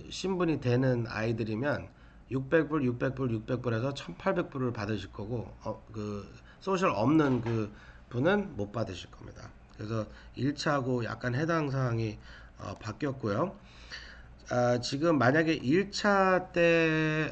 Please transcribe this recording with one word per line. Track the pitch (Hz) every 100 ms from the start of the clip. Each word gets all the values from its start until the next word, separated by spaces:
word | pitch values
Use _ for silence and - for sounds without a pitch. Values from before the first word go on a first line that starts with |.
| -
신분이 | - 185 185 170 147
되는 | - 120 131 120 113
아이들이면 | - 113 113 110 110 143 110 90 - - - -
육백 | 131 135 165 156
불, | 156
육백 | 127 120 135
불, | 127 131
육백 | 110 110 127
불에서 | 127 110 131
천팔백 | 135 - 175 196 180 -
불을 | 139 123
받으실 | 117 101 107 95
거고, | - 104 120 92 -
어, | - - -
그 | 110 104 101 92 - - -
소셜 | - 190 180
없는 | 101 120 156 143 123
그 | 110 113 104 - - - -
분은 | 120 151 208 190 104
못 | 101
받으실 | 120 95 90 -
겁니다. | - - - - - - -
그래서 | 107 113 104 - -
일 | - 131
차하고 | 143 160 143 127 123
약간 | 110 113 123
해당 | 123 160 165 147
사항이, | 135 127 113 113 107 - - - -
어, | 101 95
바뀌었고요. | 107 107 147 135 107 101 180 - - - - - - - - - -
아, | 123 123 123
지금 | 120 139 170 147
만약에 | 120 151 165
일 | 156 120 170 202
차 | - 214 196 190 185 180
때, | 175 170 165 160 156 156 156 147